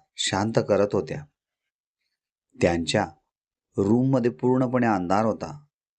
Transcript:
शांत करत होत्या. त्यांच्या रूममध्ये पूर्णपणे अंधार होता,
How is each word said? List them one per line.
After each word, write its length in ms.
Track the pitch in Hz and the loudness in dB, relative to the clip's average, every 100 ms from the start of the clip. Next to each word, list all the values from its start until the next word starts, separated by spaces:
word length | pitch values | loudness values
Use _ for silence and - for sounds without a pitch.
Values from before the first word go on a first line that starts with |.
| _ - | _ -8
शांत 360 | - 98 107 117 110 | -4 -2 0 0 2
करत 200 | 98 104 | 2 2
होत्या. 320 | 104 82 78 - _ _ _ _ _ _ _ _ _ _ _ _ - | 0 -4 -8 -12 _ _ _ _ _ _ _ _ _ _ _ _ 0
त्यांच्या 440 | 90 85 82 110 90 - _ _ _ _ _ - | 0 2 0 -2 -2 -8 _ _ _ _ _ -2
रूममध्ये 540 | 101 117 131 135 120 | 2 2 2 2 0
पूर्णपणे 560 | 113 123 127 127 127 117 | 0 0 2 0 0 0
अंधार 380 | 101 87 98 | 0 0 0
होता, 400 | 110 101 - - - _ _ | 0 -2 -8 -12 -18 _ _